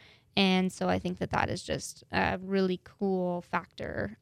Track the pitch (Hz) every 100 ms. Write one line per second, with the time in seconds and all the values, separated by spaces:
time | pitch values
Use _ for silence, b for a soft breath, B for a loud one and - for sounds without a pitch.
0 | b b b - 190 185 185 - 185 185
1 | 180 180 185 - - 180 - 135 - -
2 | - 190 190 190 185 196 185 180 - -
3 | 196 185 180 175 - 180 170 - - -
4 | 202 226